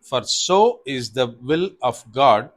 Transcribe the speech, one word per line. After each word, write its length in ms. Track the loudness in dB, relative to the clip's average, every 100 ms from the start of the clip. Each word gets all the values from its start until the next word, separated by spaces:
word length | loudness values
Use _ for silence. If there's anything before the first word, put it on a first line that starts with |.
| -4
For 120 | -6
so 580 | -4 -4 0 2 2 0 -8
is 180 | -8 -8 -4
the 180 | -4 -4 -4
will 300 | -2 -2 -4
of 140 | -6 -6 -12
God 380 | 2 4 4 2